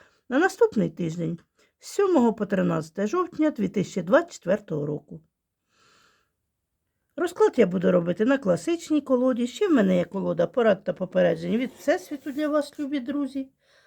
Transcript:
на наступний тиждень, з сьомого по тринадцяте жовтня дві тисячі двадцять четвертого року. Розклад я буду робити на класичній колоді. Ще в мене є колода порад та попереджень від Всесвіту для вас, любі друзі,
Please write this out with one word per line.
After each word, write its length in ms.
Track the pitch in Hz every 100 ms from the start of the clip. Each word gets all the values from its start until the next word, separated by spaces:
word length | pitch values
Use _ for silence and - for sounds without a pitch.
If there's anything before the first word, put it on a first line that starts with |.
| _ _ -
на 100 | 262
наступний 500 | 381 381 440 226 170
тиждень, 500 | - 165 170 165 170 _ _ _ _
з 80 | -
сьомого 460 | - 392 320 233
по 120 | 214 208
тринадцяте 600 | 190 175 165 156 - 214
жовтня 440 | 359 349 - 311
дві 160 | 302 196
тисячі 340 | 208 - 190
двадцять 320 | 170 277 339
четвертого 520 | - 175 202 - 151 147
року. 360 | 147 _ 160 _ _ _ _ _ _ _ _ _ _ _ _ _ _ _ _ _ _ _ -
Розклад 380 | 349 - 440 -
я 100 | 185
буду 240 | 185 185
робити 340 | 180 170 175 220
на 120 | 277
класичній 640 | 196 165 - 339 - 302
колоді. 460 | 285 254 262 247 247
Ще 200 | - 415
в 40 |
мене 260 | 277 190 180
є 80 | 175
колода 420 | 196 175 170 165
порад 360 | 254 226 190
та 100 | -
попереджень 640 | - 185 185 175 160 175 220
від 140 | 247
Всесвіту 600 | - 285 359 - 294 311
для 160 | 262 302
вас, 320 | 302 285 -
любі 200 | 277 285
друзі, 500 | 240 285 269 277 269 _ _ _